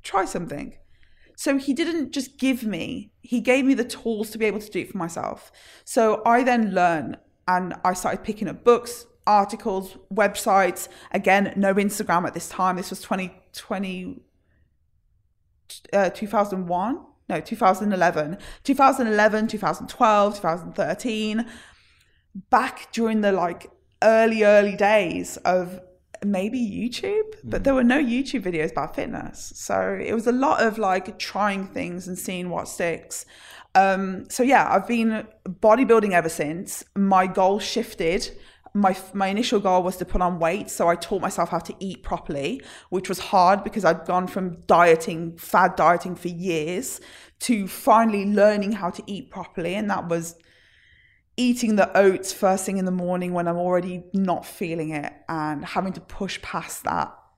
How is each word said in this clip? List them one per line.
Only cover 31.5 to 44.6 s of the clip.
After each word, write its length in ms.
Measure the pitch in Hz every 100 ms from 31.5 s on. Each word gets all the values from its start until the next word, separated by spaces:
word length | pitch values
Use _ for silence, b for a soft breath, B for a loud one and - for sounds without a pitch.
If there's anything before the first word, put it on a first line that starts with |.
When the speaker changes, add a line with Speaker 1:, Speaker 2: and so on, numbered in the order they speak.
| 196 190
Speaker 1:
things 400 | - 175 175 180
and 100 | 185
seeing 320 | - 185 180
what 180 | 170 -
sticks. 600 | - 175 160 - - - B B B B 190
Um, 520 | 196 190 190 185 -
so 100 | -
yeah, 260 | 247 247 156
I've 140 | 185 190
been 400 | 233 226 220 214 _ -
bodybuilding 680 | 180 220 226 247 226 202
ever 160 | 180 165
since. 540 | - 147 165 202 - - -
My 320 | 196 190 190
goal 320 | 190 190 202
shifted. 720 | - 240 233 - 165 180 - - b b b
My, 240 | 202 196 190 -
my 140 | 202 190
initial 320 | 202 247 208
goal 240 | 190 180
was 140 | 180 185
to 80 | 175
put 160 | 202
on 180 | 180 180
weight, 320 | 165 196 -
so 160 | - 175
I 80 | 170
taught 260 | - 196
myself 280 | 190 - 170
how 100 | 170
to 160 | - -
eat 220 | 190 175
properly, 640 | - 170 - 143 139 262 B B B
which 200 | 180 185
was 100 | 185
hard 440 | - 202 180 202
because 220 | 202 - 175
I'd 200 | 170 -
gone 200 | 180 185
from 380 | 196 185 165